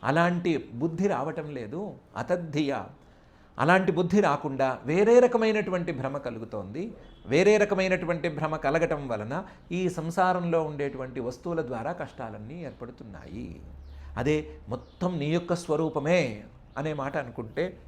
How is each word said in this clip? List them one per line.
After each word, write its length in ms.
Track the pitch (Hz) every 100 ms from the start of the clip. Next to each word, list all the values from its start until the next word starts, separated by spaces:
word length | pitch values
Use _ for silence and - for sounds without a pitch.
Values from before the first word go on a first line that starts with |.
అలాంటి 640 | 117 151 170 175 175 147 -
బుద్ధి 320 | 117 160 160 196
రావటం 380 | 147 143 156 151
లేదు. 400 | 139 107 147 202 131 - -
అతద్ధియ, 560 | 123 180 165 147 143 127 95 - - - - - - -
అలాంటి 340 | 143 185 185
బుద్ధి 280 | 170 175 196
రాకుండా 480 | 185 143 151 135 131 127
వేరే 340 | 123 160 208 240
రకమైనటువంటి 760 | 247 240 220 214 196 185 170
భ్రమ 240 | 139 135 143
కలుగుతోంది. 640 | 123 117 113 104 95 117 214 - - - -
వేరే 300 | 139 190 214
రకమైనటువంటి 720 | 202 196 190 185 160 170 165
భ్రమ 280 | 147 160 156
కలగటం 520 | 139 160 165 156 139
వలన 360 | 110 107 147 202 - -
ఈ 160 | 175 185
సంసారంలో 760 | 175 160 170 185 180 175 165
ఉండేటువంటి 560 | 156 147 143 135 127 123
వస్తువుల 420 | 120 123 175 165
ద్వారా 300 | 135 120 127
కష్టాలన్నీ 720 | 175 143 - 117 104 107 165
ఏర్పడుతున్నాయి. 960 | 156 113 120 120 113 90 73 104 82 82 - - - - - -
అదే 200 | 127 151 151 - -
మొత్తం 500 | 120 - - 180 175
నీ 120 | 143
యొక్క 240 | 170 170
స్వరూపమే 920 | 175 - 151 160 156 143 180 135 104 - - - -
అనే 140 | 156
మాట 240 | 151 135 151
అనుకుంటే 480 | 127 113 110 127 175 -